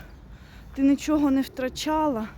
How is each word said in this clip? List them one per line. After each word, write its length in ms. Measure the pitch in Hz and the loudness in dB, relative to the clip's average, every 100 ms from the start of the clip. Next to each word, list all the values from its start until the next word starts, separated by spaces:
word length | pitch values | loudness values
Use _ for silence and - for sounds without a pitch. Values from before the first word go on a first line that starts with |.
| - - - - - - - | -6 -20 -20 -20 -20 -20 -16
ти 80 | - | 0
нічого 480 | 277 277 - 302 285 | 2 2 2 2 4
не 100 | 269 | 2
втрачала 880 | 262 - 254 - 302 311 302 226 214 | 0 -4 -6 -4 -2 0 0 -2 -6